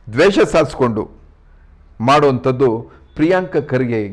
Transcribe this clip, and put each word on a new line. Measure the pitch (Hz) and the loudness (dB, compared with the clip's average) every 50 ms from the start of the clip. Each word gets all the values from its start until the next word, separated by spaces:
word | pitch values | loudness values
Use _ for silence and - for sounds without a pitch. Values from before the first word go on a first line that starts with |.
| _ | _
ದ್ವೇಷ | 107 107 131 175 196 196 - 208 - | -8 0 2 2 2 4 2 0 2
ಸಾಧಿಸ್ಕೊಂಡು | - 165 151 - - - 127 120 107 107 - - - - - - _ _ _ _ - _ - _ - _ _ _ - - | 2 0 0 0 -2 -2 -2 -2 0 -4 -6 -8 -12 -20 -20 -20 _ _ _ _ -20 _ -20 _ -20 _ _ _ -10 -4
ಮಾಡುವಂಥದ್ದು | 113 123 143 151 147 139 127 120 - 131 127 127 139 123 110 113 - - - - - _ _ | 0 2 2 4 4 2 2 2 -2 -2 0 2 0 0 0 -2 -8 -14 -20 -20 -20 _ _
ಪ್ರಿಯಾಂಕ | - 156 170 185 185 180 180 - 151 151 - | -2 0 2 2 0 -2 -2 -4 -6 -4 -2
ಖರ್ಗೆ | 131 127 131 117 117 110 104 98 | -4 -2 -2 -2 -4 -4 -4 -6